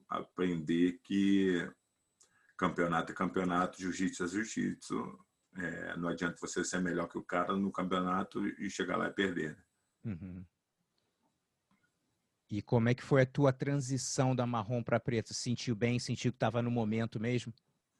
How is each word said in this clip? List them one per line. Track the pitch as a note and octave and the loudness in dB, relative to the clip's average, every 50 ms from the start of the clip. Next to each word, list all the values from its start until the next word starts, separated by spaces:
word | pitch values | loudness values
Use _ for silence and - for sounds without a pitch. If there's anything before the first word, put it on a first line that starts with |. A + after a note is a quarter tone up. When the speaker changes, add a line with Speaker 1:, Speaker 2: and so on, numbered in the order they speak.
| _ - | _ -8
Speaker 1:
aprender | E2 D#2+ D#2+ - _ - F2+ F2+ F2 E2 D#2 D2+ E2+ E2+ F2+ F#2 F2+ - _ | -8 -8 -8 -8 _ 0 0 0 0 0 0 0 2 4 4 4 2 -2 _
que | - G2 G2 G2 G2 G2 G2 F#2+ F#2+ F2+ E2+ E2 - - _ _ _ _ _ _ _ _ _ - _ _ _ _ _ _ | -2 0 2 4 4 4 4 4 4 2 0 -2 -4 -10 _ _ _ _ _ _ _ _ _ -20 _ _ _ _ _ _
campeonato | - F#2 F2 D2+ E2 F2 E2+ E2 D#2+ D#2 - | -2 0 0 2 2 2 2 2 0 0 -2
é | - | -4
campeonato, | - G2 F2 - F#2+ F#2 F2+ F2 F2+ F2+ F2 - - | -4 -4 -2 0 0 0 2 2 2 0 0 -2 -6
jiu-jitsu | F#2 F#2 E2+ F#2 F#2+ F2+ - - F2+ | -6 -6 -2 0 -2 -2 0 -2 -4
é | F2 | -2
jiu-jitsu. | F2+ G#2 A2+ A2 - G2+ G2 G2 F#2 - - - G#2+ A2+ - - - - - _ _ _ _ _ _ | -2 -4 -4 -4 -4 -2 -2 -2 -2 -6 -6 -6 -4 -4 -4 -6 -10 -16 -20 _ _ _ _ _ _
É, | F2+ F2+ E2 E2+ E2+ E2+ E2+ E2 | -8 -6 -6 -6 -6 -8 -8 -6
não | E2+ E2+ E2+ | -4 -2 -2
adianta | D#2+ D#2+ F2+ E2 - - | -2 -2 -2 -4 -4 -4
você | F2 F2 - F#2+ F2 | -8 -4 -2 -2 -2
ser | - - F#2 | 0 0 0
melhor | F#2 F2 D#2 F2 E2+ - | 0 0 0 0 -2 -2
que | - - | -6 -8
o | - | -6
cara | - F#2 F2 F2+ F#2+ F#2+ | -2 -2 0 0 2 0
no | G2 G2 F#2+ - | 0 0 0 0
campeonato | - F#2 F#2 F#2+ F#2 F2+ F2+ F2+ F#2+ G2 - - - G2+ | -2 -2 0 0 0 0 0 0 -2 -2 -4 -4 -4 -4
e | - - - G#2 G2 | -4 -4 -6 -8 -6
chegar | - - F#2 F2+ F2+ | -4 -4 -2 -2 0
lá | F2+ F2+ F2 | -2 -2 -2
e | - | 0
perder, | - G2 F#2 F2 E2 D#2 D2+ D2+ | 0 0 0 0 -2 -2 -4 -6
né? | - - _ _ _ _ _ _ _ - | -10 -16 _ _ _ _ _ _ _ -8
Speaker 2:
Uhum. | - F#2+ D#2+ F2+ F#2 F2+ F2+ F2+ - _ _ _ _ _ _ _ _ _ _ _ _ _ _ _ _ _ _ _ _ _ _ _ _ _ _ _ _ _ _ _ _ _ _ _ _ _ _ _ _ | -8 -8 -8 -8 -12 -12 -12 -14 -16 _ _ _ _ _ _ _ _ _ _ _ _ _ _ _ _ _ _ _ _ _ _ _ _ _ _ _ _ _ _ _ _ _ _ _ _ _ _ _ _
E | G#2 G#2 - | -6 -6 0
como | - B2+ A#2+ A2+ A#2+ | 2 2 4 4 4
é | B2+ | 2
que | - - | 2 2
foi | - D3+ C3+ B2+ | 4 6 6 6
a | |
tua | B2+ - - C#3+ C3+ C3 | 6 4 4 4 4 4
transição | - - C#3 C#3+ C#3+ C3 B2 C3+ B2+ - - - - C3 C3 C3 | 2 -2 -2 0 -2 0 -2 -2 -2 -2 -2 0 2 4 4 4
da | B2 A#2+ | 2 2
marrom | A#2+ A#2+ A2+ G2+ G2+ B2+ A#2+ A2+ | 0 0 -2 -2 0 -2 -2 2
pra | - A#2+ A2 | 2 2 2
preta? | - - A#2+ A2+ - - G2+ | 2 2 0 0 0 -2 -6
Sentiu | - - B2+ A#2 - - B2+ A#2 | -6 -2 -2 -2 -2 0 -2 0
bem? | G2+ A2+ A#2 A#2+ A#2+ | 2 2 2 2 0
Sentiu | - - A#2+ - - B2+ - | 0 -2 -4 0 0 -2 0
que | - | 2
tava | B2+ A2 G#2+ A#2+ A#2+ | 0 2 2 2 0
no | A#2+ | 2
momento | A#2+ A#2 A2+ G#2+ A2 A2+ A2+ A2+ - A#2 | 0 0 0 2 2 0 0 -2 -2 -2
mesmo? | G#2+ A#2+ B2 A#2+ - A#2 - - _ _ _ _ _ _ _ | -2 0 0 0 -2 -4 -10 -14 _ _ _ _ _ _ _